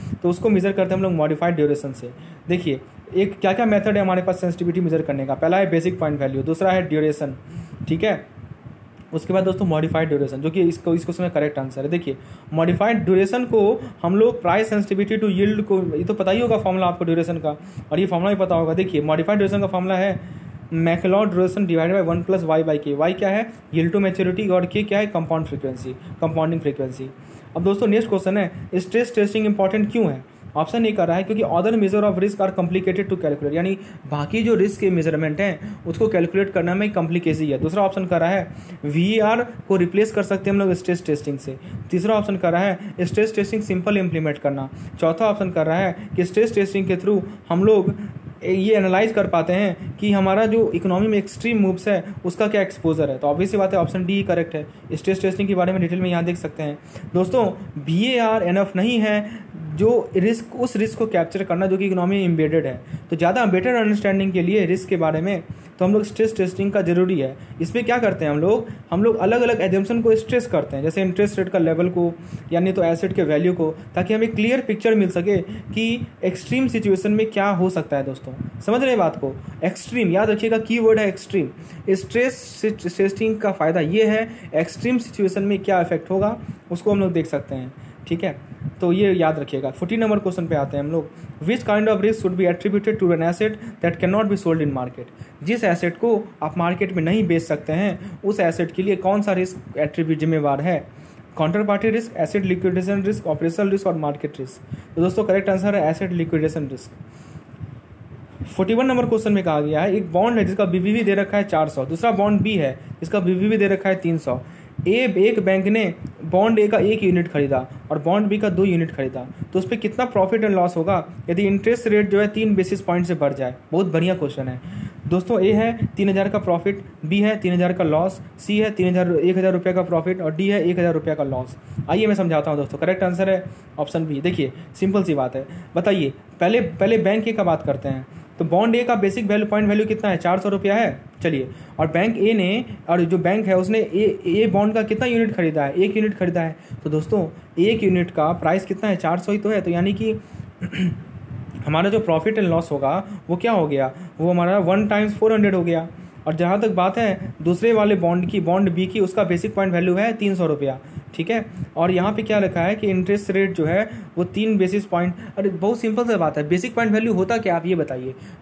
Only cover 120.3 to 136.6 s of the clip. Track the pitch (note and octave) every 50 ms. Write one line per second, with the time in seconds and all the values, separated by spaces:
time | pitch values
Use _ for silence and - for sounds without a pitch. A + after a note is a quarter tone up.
120.3 | A3+ G#3+ G#3+ G#3 G3 F3+ F3 F3 - E3 D#3+ G3 F#3+ E3+ - - - - - -
121.3 | E3+ F#3+ G#3 G3 G3+ F#3+ - A3 A#3 A#3 - A3 G#3 G#3 G#3 F#3+ G3+ G3+ G#3 G3+
122.3 | - A3 A3+ A3 G3+ F#3+ F#3 - G3+ G3 - F3+ F3 F3 F3 E3+ E3+ D3 D3 C#3
123.3 | C3+ C3+ C3 B2 C3 - - - D#3 F3+ G3 E3+ D3+ D#3+ E3+ F#3 F3+ F3+ D3+ C3+
124.3 | - C#3 B2+ B2+ B2+ B2+ - F3 G3+ - - - - - - - F3 F3+ F3+ -
125.3 | A#3 F#3 F#3+ G#3+ G#3 G#3+ A3+ A#3 A3+ A3 G#3 - - - G3 G3+ F#3+ G3 G3 G3
126.3 | G3+ G#3 - F3+ E3+ E3+ - G3 G3+ G3+ - - - - D#3 D3+ G3 G3+ G#3 G#3+
127.3 | G#3+ G#3+ F#3 F3+ F3+ F3+ F3+ F3 F3+ F#3 E3+ D#3 D3+ D#3+ F3+ F#3+ - - - -
128.3 | - - - - G#3 G#3 G#3+ G#3+ G#3+ - F#3 F3+ F3 F3+ F3+ F3 E3+ D3 D#3+ F#3
129.3 | F#3 F#3+ F#3 F#3+ F3+ F3+ F3+ F#3 F3 F#3 E3+ D#3+ F3 D#3+ D3+ F#3 F3+ F#3 E3 D#3
130.3 | D#3 D#3+ G3 G3 G3+ G3+ D#3+ F3 F3+ F3+ E3+ E3+ D#3+ D#3 D#3 E3 D3+ D3+ C#3 C3+
131.3 | C3 B2+ B2+ - - - - - - - - C#3+ E3 G#3 A3 G#3+ G3+ G3 F3+ E3
132.3 | D#3+ D3 D3 D#3+ D3 D3 C#3 A#2+ C#3 - D#3+ F3+ F#3+ F#3 F#3+ F3+ F3 F3 F#3+ G3
133.3 | F#3+ F3+ F#3 - - - - - - D3+ C#3+ - - E3 E3 D#3 C#3+ C#3 D#3 F3+
134.3 | F3 E3 C#3 B2+ - - - - - - F#3+ F#3+ G3 G3+ F3 E3 D3+ C#3 B2+ B2+
135.3 | - C3+ C3+ - F3 - - - - E3 E3+ G#3 G3 F3 D3 C3+ - - - -
136.3 | - - E3+ F#3+ A3+ -